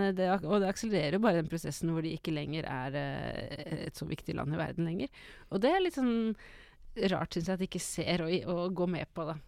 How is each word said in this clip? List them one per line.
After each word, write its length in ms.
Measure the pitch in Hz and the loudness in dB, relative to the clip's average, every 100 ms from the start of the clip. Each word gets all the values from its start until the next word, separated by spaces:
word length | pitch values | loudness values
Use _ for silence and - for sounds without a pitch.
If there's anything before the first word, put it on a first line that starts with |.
| 196 185 | 4 4
det 160 | 185 190 | 4 2
ak-, 100 | 156 | 4
og 140 | 202 | 4
det 80 | 190 | 4
akselererer 460 | 196 226 196 147 180 | 0 0 2 2 4
jo 60 | 226 | 4
bare 160 | 170 | 4
den 80 | 160 | 2
prosessen 400 | 165 147 143 165 | -2 -4 -2 0
hvor 140 | 165 160 | 0 0
de 100 | 160 | -2
ikke 160 | - | -2
lenger 320 | 156 147 156 | -2 -2 -2
er, 320 | - 135 131 139 | -2 -4 -4 -2
eh, 920 | 139 135 117 - - - - 156 - | -2 -4 -4 -6 -6 -8 -6 -6 -6
et 100 | - | -6
så 80 | 156 | -6
viktig 320 | 156 - 165 | -6 -6 -4
land 160 | 139 160 | -2 -2
i 60 | |
verden 260 | 156 - 165 | -2 -2 -2
lenger. 240 | 175 277 - - - - | -2 -4 -8 -20 -18 -6
Og 80 | 196 | 2
det 160 | 233 370 | 4 4
er 80 | |
litt 160 | 370 285 | 2 2
sånn 380 | 254 226 226 208 - - - - - - 190 | 2 2 2 -2 -8 -20 -20 -20 -14 -2 2
rart, 220 | 175 170 | 2 0
synes 140 | - 165 | -2 -2
jeg, 60 | |
at 60 | 190 | -2
de 80 | 185 | -2
ikke 140 | 180 | -4
ser 400 | - - - 175 | -4 -2 0 2
og, 80 | 160 175 107 | 2 0 0
og 280 | 175 175 180 | 0 0 0
går 120 | 180 | 2
med 180 | 175 - | 0 -4
på 120 | - 156 | -4 -6
det. 80 | 156 | -6